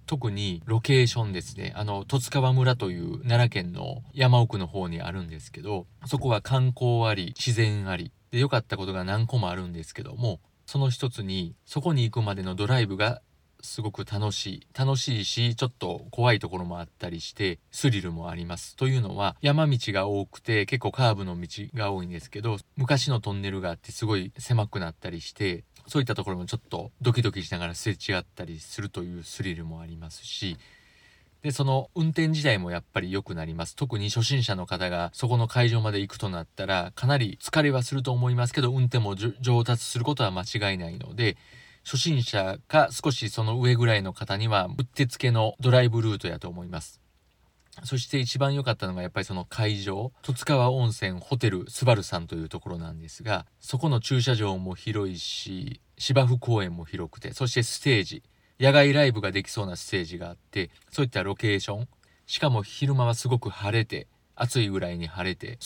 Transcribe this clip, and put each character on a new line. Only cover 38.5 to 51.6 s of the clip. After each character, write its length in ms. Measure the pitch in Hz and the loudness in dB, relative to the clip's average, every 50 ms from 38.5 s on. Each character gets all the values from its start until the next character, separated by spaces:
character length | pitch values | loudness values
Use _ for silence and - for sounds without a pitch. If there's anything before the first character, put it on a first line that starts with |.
| - | 2
け 60 | 156 | 0
ど、 120 | 131 123 | 0 2
運 160 | 127 135 127 120 | 4 4 2 4
転 120 | - 127 | 4 2
も 160 | 110 101 98 | 2 2 -2
じ 120 | 95 104 120 | -2 -2 -4
ゅ-、 100 | - - | -4 -2
上 240 | 127 127 123 120 117 | 2 4 4 4 4
達 220 | 120 120 113 - | 2 0 0 0
す 120 | - - 120 | -4 -4 -2
る 60 | 117 | 0
こ 120 | 127 147 | 0 0
と 80 | - 120 | 0 0
は 80 | 101 | 0
間 100 | 92 92 | 0 -2
違 340 | 90 - - 107 104 98 95 | -6 -4 -4 -2 0 0 -2
い 20 | 92 | -2
な 120 | 87 82 | -4 -8
い 80 | 85 - | -8 -10
の 180 | - - - | -12 -12 -4
で、 220 | 110 120 107 92 - _ - - - - - - _ _ | 0 0 0 0 -2 _ -20 -20 -20 -20 -20 -20 _ _
初 120 | - - 131 | -4 -2 0
心 260 | - 170 156 135 120 | 2 2 2 2 2
者 360 | - - 104 95 95 98 - - _ | 2 0 0 0 0 -4 -6 -8 _
か 220 | - 156 143 - - | 6 6 6 6 2
少 180 | - - 156 | -2 -2 -2
し 160 | 131 - - 101 | 0 0 -4 -4
そ 140 | - - 110 | -2 -2 0
の 160 | 110 117 123 | 0 0 2
上 160 | 123 123 123 | 4 4 6
ぐ 100 | 117 123 | 6 6
ら 120 | 117 110 104 | 4 4 4
い 60 | 95 | 2
の 100 | 95 90 | -2 -6
方 240 | - 98 - 98 98 | -6 -4 -4 -2 -2
に 100 | 110 113 | 0 2
は、 220 | 107 101 92 90 - - | 2 2 2 0 -2 -4
う 60 | 123 | -4
っ 20 | |
て 200 | - _ - 143 | -4 _ 0 0
つ 140 | 120 - - | 0 0 0
け 120 | - 127 | 2 2
の 240 | 120 113 110 110 - _ | 4 4 4 2 0 _
ド 100 | 127 123 | 4 6
ラ 140 | 123 127 127 | 8 8 8
イ 60 | 120 | 6
ブ 120 | 113 117 | 4 2
ル 100 | 110 110 | 2 0
ー 60 | 104 98 | 0 0
ト 120 | - 90 | -2 -4
や 100 | 82 80 | -6 -4
と 80 | - 90 | -8 -10
思 160 | 87 90 87 | -10 -10 -10
い 60 | 87 | -8
ま 100 | 87 85 | -8 -10
す。 220 | - - - _ _ _ _ _ _ _ _ _ _ _ _ _ _ _ - - - | -10 -12 -18 _ _ _ _ _ _ _ _ _ _ _ _ _ _ _ -20 -16 -8
そ 140 | - - 127 | -4 -4 -4
し 100 | 120 - | -2 -2
て 120 | - 139 | -2 -2
一 200 | 127 120 - 131 | -2 -2 0 0
番 160 | 139 139 139 | 0 2 0
良 80 | 143 135 | 0 0
か 80 | 127 | -2
っ 40 | 110 - | -2 -2
た 100 | - 92 | -2 -6
の 80 | 90 | -4
が 60 | 90 | -6
や 80 | 90 90 | -6 -6
っ 20 | |
ぱ 80 | - 101 | -6 -6
り 60 | 98 | -6
そ 80 | - 98 | -4 -6
の 100 | 90 87 | -8 -8
会 360 | - - - 110 104 104 101 | -8 -4 -2 0 0 0 -2
場、 340 | 98 101 95 98 110 127 - _ | -4 -4 -4 -4 -6 -8 -8 _
十 120 | - - 131 | -4 -4 -4
津 120 | - - | -4 2
川 260 | - 151 131 123 123 | 2 4 6 6 4
温 200 | 131 131 123 117 | 4 4 2 2
泉 280 | 110 - - 95 92 87 | 2 0 -2 -4 -4 -4
ホ 160 | - - 139 | -4 -4 -4
テ 140 | 120 120 110 | 2 2 2
ル 200 | 95 90 | 2 2